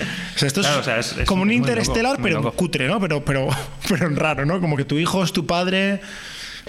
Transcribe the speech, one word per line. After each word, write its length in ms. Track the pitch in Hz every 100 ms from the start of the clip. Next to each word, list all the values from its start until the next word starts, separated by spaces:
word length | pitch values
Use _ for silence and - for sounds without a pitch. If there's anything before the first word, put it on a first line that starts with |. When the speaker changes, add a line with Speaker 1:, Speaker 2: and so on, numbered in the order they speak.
| 156 - - -
Speaker 1:
O 20 |
sea, 100 | 139
esto 140 | 160
Speaker 2:
Claro, 140 | 147 147
Speaker 1:
es 60 |
Speaker 2:
o 20 |
sea, 160 | 123 113
es, 180 | 120 -
es 80 | -
Speaker 1:
como 160 | 185
un 40 | 196
Speaker 2:
muy 80 | 240
loco, 100 | 247
Speaker 1:
Interestelar, 500 | 233 - 233 240 277
Speaker 2:
muy 100 | 220
Speaker 1:
pero 120 | 165
Speaker 2:
loco. 160 | 131 -
Speaker 1:
cutre, 300 | 180 143 131
¿no? 120 | 214
Pero, 240 | 190 147
pero, 240 | 139 135 135 135 -
<laughs> 180 | - -
pero 200 | 180 175
raro, 360 | 143 156 139 143
¿no? 140 | 185
Como 140 | 175 143
que 60 | 139
tu 120 | 147
hijo 260 | 170 185
es 80 | 170
tu 140 | - 147
padre. 560 | 175 185 190 196 196 - - - - - -